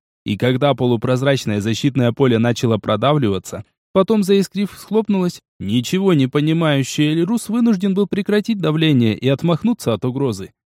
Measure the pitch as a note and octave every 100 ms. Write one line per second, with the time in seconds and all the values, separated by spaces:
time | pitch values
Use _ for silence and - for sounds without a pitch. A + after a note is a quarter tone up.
0 | _ _ - G#2 B2 B2 C#3+ C3 B2 A#2
1 | B2+ B2+ C#3 C3+ - G#2 G#2 A2 D3 C3
2 | A#2+ A#2 C3 A2+ A#2+ A2+ A#2 A2 - G#2+
3 | B2+ D3+ A2+ F#2+ - F#2+ - _ _ F#3+
4 | F#3 A3 F#3 G3 F#3 F#3+ G3+ - - G#3+
5 | G#3 G3 F3+ - _ - F#2 A#2+ A#2+ F#3
6 | G3 D#3+ B2+ D3+ D3+ D#3+ D#3+ C#3 C3 -
7 | D3+ D#3+ E3+ A#3 - A#3 A#3 F#3+ G3 F#3+
8 | G3+ G3+ G3 G#3 G#3 G#3 D#3+ D#3 D#3+ C3+
9 | A2+ G2+ B2+ C#3 E3+ D#3+ A#3 A#3 - G#2+
10 | B2+ B2+ C3+ F#2+ F#2+ _ _